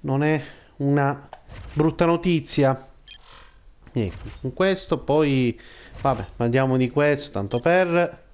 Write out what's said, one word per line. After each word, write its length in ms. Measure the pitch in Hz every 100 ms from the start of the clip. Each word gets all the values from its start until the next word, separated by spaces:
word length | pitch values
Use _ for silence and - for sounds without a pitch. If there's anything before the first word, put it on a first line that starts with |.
non 220 | - 135
è 180 | 151 156 - - - -
una 500 | 139 143 139 143 - - - - -
brutta 320 | - 160 160
notizia. 840 | 170 170 175 165 139 - 135 131 - - - - - - - - - - -
Ecco, 340 | 123 98 - - -
con 120 | 131
questo 460 | - 190 185 - 151
poi, 600 | - 151 151 135 123 110 - - - -
vabbè, 240 | 139 127 92 -
andiamo 400 | 120 131 131 131
di 120 | 127
questo, 420 | 147 147 143 -
tanto 280 | 104 98 120
per. 640 | 165 180 180 170 170 - -